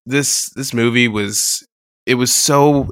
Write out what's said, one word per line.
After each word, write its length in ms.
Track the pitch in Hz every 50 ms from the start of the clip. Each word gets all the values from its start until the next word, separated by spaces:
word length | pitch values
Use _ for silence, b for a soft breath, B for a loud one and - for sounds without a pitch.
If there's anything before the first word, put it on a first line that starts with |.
| -
this, 440 | 120 131 143 139 - - - - -
this 240 | - - 135 - 123
movie 340 | 117 117 120 117 123 123 117
was, 580 | 107 107 101 101 107 - - - - - - _ _ _ _ _ _ _ -
it 80 | 120 127
was 180 | 123 127 123
so, 560 | - - - - 143 143 147 151 147 139 123 -